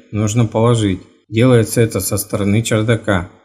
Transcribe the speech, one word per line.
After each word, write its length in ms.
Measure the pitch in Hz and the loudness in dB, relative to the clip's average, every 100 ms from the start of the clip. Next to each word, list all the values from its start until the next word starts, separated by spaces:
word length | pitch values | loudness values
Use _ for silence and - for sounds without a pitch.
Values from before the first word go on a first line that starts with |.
| _ | _
нужно 340 | 104 107 120 110 | -4 -2 0 0
положить. 540 | 110 117 113 101 90 - _ _ | 2 2 2 0 -4 -10 _ _
Делается 520 | 107 127 120 104 123 | 0 4 4 2 0
это 180 | 110 98 | 0 -2
со 180 | - 101 | -4 -6
стороны 440 | - 101 101 107 | -6 -4 0 0
чердака. 680 | 113 110 113 110 - 92 87 - | 0 -2 0 -2 -2 -2 -4 -14